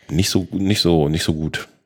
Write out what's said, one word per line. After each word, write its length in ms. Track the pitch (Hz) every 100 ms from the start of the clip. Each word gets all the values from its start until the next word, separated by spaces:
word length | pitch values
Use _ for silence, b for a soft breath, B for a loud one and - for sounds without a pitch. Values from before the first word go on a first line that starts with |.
| -
nicht 220 | 76 98
so, 180 | 98 87
nicht 300 | 92 95 104
so, 300 | 85 82 73
nicht 120 | 78
so 100 | -
gut. 340 | 78 78 - - _